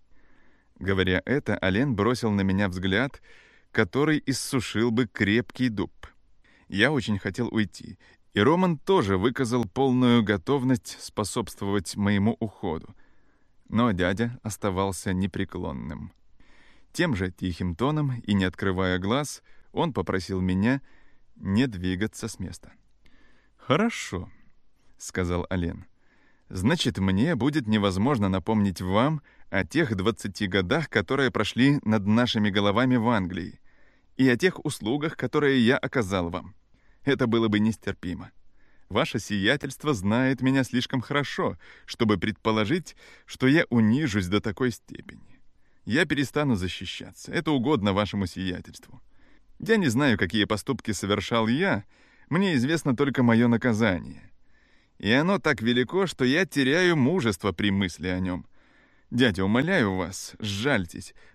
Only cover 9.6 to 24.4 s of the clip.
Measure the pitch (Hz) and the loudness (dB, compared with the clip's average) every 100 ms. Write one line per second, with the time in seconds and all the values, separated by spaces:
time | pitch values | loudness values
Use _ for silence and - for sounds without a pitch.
9.6 | 110 - 135 127 127 120 104 104 - 143 | -2 0 2 4 4 4 4 0 0 0
10.6 | 127 131 - - - - 104 - 104 - | 2 0 -2 -16 -12 -6 -4 -4 -8 -8
11.6 | 101 101 - - 101 101 101 117 110 - | -4 -4 -4 -2 0 2 2 0 -6 -6
12.6 | 92 80 - - - - _ _ _ _ | -6 -6 -8 -20 -20 -20 _ _ _ _
13.6 | - 107 120 90 90 98 120 123 107 98 | -4 0 2 2 0 0 -2 -4 -10 -4
14.6 | 104 92 98 95 - 92 95 98 95 87 | -2 0 -2 -2 -4 -2 -2 -4 -6 -6
15.6 | 85 65 60 - 85 - - - - - | -8 -8 -10 -10 -12 -16 -20 -20 -20 -20
16.6 | - - - - 175 107 92 - 92 87 | -20 -20 -12 -2 0 0 -2 -4 -6 -2
17.6 | 90 82 131 151 147 120 - 101 92 - | -4 0 0 0 -2 -4 0 2 2 0
18.6 | 98 92 95 92 95 127 147 - - - | -2 0 0 0 0 -2 -2 -10 -18 -20
19.6 | - - 127 110 87 95 90 95 92 92 | -10 -4 -2 -2 -2 -2 -2 -2 0 2
20.6 | 107 135 - - - - - - 95 98 | 2 0 -4 -20 -20 -20 -20 -12 -2 0
21.6 | 135 98 92 92 107 - 117 - 87 85 | 0 -2 -4 -2 -4 -6 -12 -10 -12 -12
22.6 | - - _ _ - - - - _ _ | -20 -20 _ _ -20 -20 -20 -20 _ _
23.6 | - 147 226 - - 90 - - | 0 0 0 -4 -8 -10 -10 -18